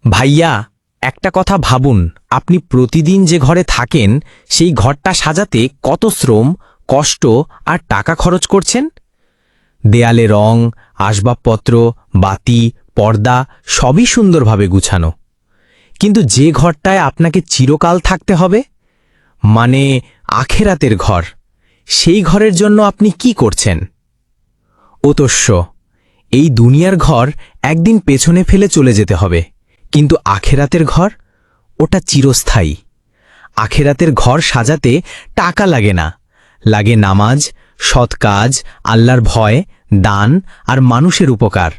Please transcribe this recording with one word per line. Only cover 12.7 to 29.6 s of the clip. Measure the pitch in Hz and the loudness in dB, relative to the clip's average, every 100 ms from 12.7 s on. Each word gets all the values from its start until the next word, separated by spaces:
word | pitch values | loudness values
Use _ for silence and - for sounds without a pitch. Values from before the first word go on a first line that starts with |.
| - _ - | -4 _ -2
পর্দা | 107 110 113 123 131 _ - | 0 0 0 -2 -4 _ -10
সবই | - 127 151 240 | -2 0 2 2
সুন্দরভাবে | - 202 165 113 107 101 | 2 2 2 2 0 0
গুছানো। | 95 - 92 82 - _ _ _ _ _ _ _ | 0 0 -2 -2 -6 _ _ _ _ _ _ _
কিন্তু | - 208 214 | -4 0 2
যে | 143 127 151 | 0 2 2
ঘরটায় | 139 170 160 190 190 | 2 0 0 -2 0
আপনাকে | 143 - 165 180 | -2 -2 -2 -2
চিরকাল | 170 - 131 151 170 175 | -4 -2 0 2 0 0
থাকতে | - 185 - | -2 -4 -2
হবে, | 180 185 208 277 _ _ _ _ _ _ _ | 0 2 0 -4 _ _ _ _ _ _ _
মানে | 101 110 120 135 139 131 - _ - | 0 2 2 0 0 -2 -6 _ -6
আখেরাতের | 110 135 - 208 180 135 101 | -6 -2 0 0 0 -2 -2
ঘর, | - 90 85 - _ _ _ _ _ | -2 -4 -6 -14 _ _ _ _ _
সেই | - - 202 | -2 0 0
ঘরের | 165 190 214 | 2 2 2
জন্য | 175 208 208 | 2 2 2
আপনি | 202 - 208 | 2 0 -2
কি | - 254 | 0 -2
করছেন? | 214 110 92 110 85 92 _ _ _ _ _ _ _ _ _ _ _ | 0 -2 0 -4 -4 -8 _ _ _ _ _ _ _ _ _ _ _
অতস্য, | 143 143 139 - - 92 85 _ _ _ _ _ _ | -2 0 0 0 0 0 -2 _ _ _ _ _ _
এই | 123 156 | 0 2
দুনিয়ার | 117 120 139 185 190 | 2 4 4 2 0
ঘর | 131 131 131 - - - | 0 0 -2 -4 -18 -8
একদিন | 135 160 175 220 | -4 -2 2 0
পেছনে | - 135 - 175 | 0 0 2 0
ফেলে | 180 196 196 | 2 2 2
চলে | - 131 | 2 2
যেতে | 107 104 | 2 0
হবে, | 90 95 85 82 _ | 0 0 -2 -4 _